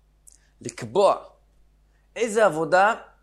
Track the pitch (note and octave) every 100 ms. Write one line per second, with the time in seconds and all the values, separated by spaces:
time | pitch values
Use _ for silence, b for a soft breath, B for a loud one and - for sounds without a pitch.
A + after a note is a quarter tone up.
0 | _ _ _ b b b - - G#2+ D3+
1 | F#3+ - - _ _ _ _ _ _ _
2 | _ G3 A#3+ G#3+ G3+ D3+ D#3+ F3+ G#3 A#3
3 | - _